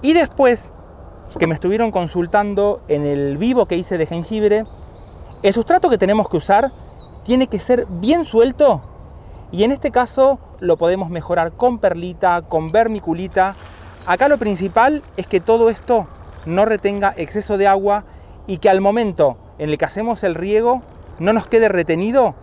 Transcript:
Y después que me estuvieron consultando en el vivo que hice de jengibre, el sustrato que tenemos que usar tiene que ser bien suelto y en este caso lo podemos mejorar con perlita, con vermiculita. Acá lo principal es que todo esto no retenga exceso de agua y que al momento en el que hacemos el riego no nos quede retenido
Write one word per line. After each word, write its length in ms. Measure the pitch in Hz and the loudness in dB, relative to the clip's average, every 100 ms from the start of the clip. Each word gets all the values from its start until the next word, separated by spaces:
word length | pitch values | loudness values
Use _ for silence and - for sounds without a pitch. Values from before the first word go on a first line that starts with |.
Y 100 | 262 | 2
después 600 | 330 294 - 262 233 - - - - - - - - | 2 0 2 2 2 -4 -20 -20 -20 -20 -20 -16 -4
que 80 | 165 | -2
me 60 | |
estuvieron 380 | 156 170 214 226 | -2 -2 -2 -2
consultando 880 | 196 170 180 170 208 208 202 202 202 - | -2 -4 -4 -2 -2 -2 0 -2 -2 -4
en 160 | 151 147 | -2 -2
el 320 | 143 143 143 | -2 -4 -2
vivo 280 | 220 254 202 | -2 0 0
que 120 | 175 | -2
hice 200 | 180 180 | -4 -4
de 80 | 156 | -4
jengibre, 600 | 170 165 214 214 208 214 - - - - - - - | -6 -6 -2 0 0 -2 -14 -20 -20 -20 -20 -20 -2
el 100 | 202 | 0
sustrato 380 | 214 220 359 359 | 0 2 2 4
que 80 | 220 | 2
tenemos 300 | 190 214 202 | 2 2 0
que 80 | 160 | -2
usar 340 | - 202 262 - - - - - | 2 2 2 -6 -20 -20 -20 -18
tiene 220 | - 247 262 | -2 0 0
que 140 | 180 | -4
ser 260 | - 247 233 | 0 0 0
bien 380 | 175 208 339 320 | -4 0 0 2
suelto 560 | 220 247 254 285 165 - - - - - - - | 2 2 4 2 2 -4 -20 -20 -20 -20 -20 -12
y 140 | 175 214 | -2 0
en 60 | |
este 200 | 277 285 | 0 0
caso 480 | 247 247 - 269 269 - - | 0 0 2 2 2 -6 -8
lo 180 | 180 160 | -2 2
podemos 340 | 170 190 170 | 2 0 -4
mejorar 400 | 170 - 175 165 | -8 -4 -2 -2
con 260 | - 247 233 | 0 -2 2
perlita, 640 | 196 170 180 175 185 175 | -2 -2 -8 -2 0 0
con 300 | 170 160 160 | -2 -4 0
vermiculita. 840 | 196 226 214 170 160 185 190 190 196 - - - - - | 0 0 -2 -4 -6 -4 0 0 -2 -20 -20 -20 -14 -2
Acá 220 | 180 277 | 2 2
lo 100 | 285 | 2
principal 640 | 214 185 190 202 254 302 - - | 0 -4 -2 2 2 0 -8 -12
es 120 | 180 | -4
que 120 | 185 | -2
todo 300 | 170 226 226 | 2 2 2
esto 380 | 214 - 233 175 - - - - | 0 -2 -2 -2 -14 -20 -16 -4
no 180 | 175 214 | 0 0
retenga 480 | 208 196 202 196 196 | 0 -2 -2 -4 -4
exceso 420 | 160 208 208 202 | -8 -8 -4 0
de 80 | 196 | 2
agua 380 | 196 196 208 - - - - - | 2 2 -2 -4 -20 -20 -20 -10
y 100 | 185 | 0
que 120 | 208 | 2
al 120 | 190 | 4
momento 560 | 196 220 220 175 147 120 - - | 2 0 -2 0 0 0 -16 -10
en 100 | 151 | -6
el 80 | 151 | -4
que 80 | 151 | -4
hacemos 380 | 196 226 226 | -4 -6 -2
el 100 | 196 | -4
riego 480 | 165 185 214 233 254 - - - - | -4 -2 0 2 0 -4 -20 -20 -4
no 140 | 180 | 0
nos 120 | 220 - | 0 2
quede 240 | 226 220 | 2 2
retenido 640 | 190 165 165 208 262 226 135 | 2 0 0 0 2 0 0